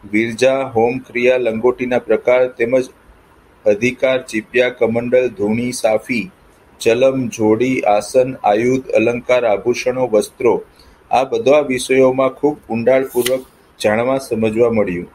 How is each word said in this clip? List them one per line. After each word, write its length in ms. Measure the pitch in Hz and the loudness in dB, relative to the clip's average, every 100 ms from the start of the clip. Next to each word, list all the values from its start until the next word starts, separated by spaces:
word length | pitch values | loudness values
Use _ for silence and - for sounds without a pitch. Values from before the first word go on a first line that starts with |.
| 104 | -4
વિરજા, 500 | 107 117 110 127 135 | -4 -2 0 0 0
હોમ 360 | 131 117 117 131 | -2 0 0 -2
ક્રિયા, 400 | - 120 123 127 | -8 -2 2 2
લંગોટીના 600 | 117 110 123 123 123 123 | 0 0 0 0 -2 -2
પ્રકાર 480 | 120 110 - 127 127 | 0 0 2 2 0
તેમજ 360 | - 117 131 127 - _ _ _ _ _ _ 107 | -2 0 0 -2 -12 _ _ _ _ _ _ 0
અધિકાર, 560 | 104 120 127 131 131 | 2 0 0 0 0
ચીપિયા, 480 | 123 110 107 123 127 | -2 -10 -4 0 0
કમંડલ, 580 | 127 113 117 120 127 127 | 0 -2 0 0 0 0
ધૂણી, 440 | 104 104 113 123 | -2 -2 -2 -4
સાફી, 600 | 120 110 107 - 120 92 _ _ _ _ _ | -2 0 -2 -2 -6 -6 _ _ _ _ _
ચલમ, 480 | 117 117 131 135 120 | 0 2 2 0 -6
જોડી, 540 | 107 107 110 127 131 | -2 2 2 0 0
આસન, 540 | - 104 107 131 127 127 | 2 0 2 0 0 -2
આયુધ, 440 | - 104 123 131 131 | 0 2 2 -2 -2
અલંકાર, 580 | 110 113 120 120 123 120 | 0 0 -2 0 0 2
આભૂષણો, 600 | 101 120 120 127 127 127 | 0 -2 -2 -2 -2 0
વસ્ત્રો, 560 | 107 104 _ 123 92 - _ - _ _ | 0 -2 _ 0 0 -4 _ -20 _ _
આ 120 | 120 | -2
બધા 360 | 135 117 117 147 | 0 0 2 2
વિષયોમાં 720 | 139 127 - 131 131 131 135 | 2 -4 0 2 2 2 -2
ખૂબ 280 | 131 147 147 - | 0 -4 -4 -8
ઊંડાણપૂર્વક 760 | 113 117 131 131 123 120 131 127 _ _ _ | -2 2 2 0 -4 -2 -4 -6 _ _ _
જાણવા 340 | 110 107 123 135 | -2 0 0 -2
સમજવા 520 | 131 113 110 110 120 | -4 -4 -2 2 2
મળ્યું. 380 | 110 98 87 87 | 2 -2 -4 -10